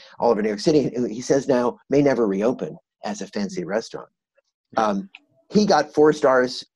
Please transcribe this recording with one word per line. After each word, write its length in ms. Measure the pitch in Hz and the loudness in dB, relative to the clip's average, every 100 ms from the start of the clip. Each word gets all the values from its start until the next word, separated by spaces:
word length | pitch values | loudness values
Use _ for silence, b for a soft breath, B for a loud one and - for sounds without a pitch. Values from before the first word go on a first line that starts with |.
| B B | B B
all 100 | 117 | 0
over 100 | 107 | 0
New 80 | 107 | -2
York 100 | 104 | -2
City, 320 | 170 151 143 123 113 | 2 2 0 -2 -6
he 120 | 107 | -6
says 260 | 123 139 127 | -2 -2 0
now 300 | 123 120 b - | 0 0 b -2
may 120 | 139 | 2
never 260 | 139 120 107 | 2 2 0
reopen 500 | 95 113 127 80 80 _ _ 107 | 0 -2 -2 -8 -12 _ _ -12
as 160 | 104 | -10
a 60 | - | -10
fancy 360 | - 98 92 | -8 -8 -8
restaurant. 460 | 85 220 - 69 - _ _ _ _ _ _ 110 | -6 -6 -6 -12 -16 _ _ _ _ _ _ -2
Um, 340 | 107 98 95 - _ _ _ | -2 -2 -8 -16 _ _ _
he 160 | 214 202 | 0 2
got 280 | 156 147 | 2 2
four 180 | 151 151 | 4 4
stars 520 | 151 139 131 127 - - | 4 4 4 2 -4 -12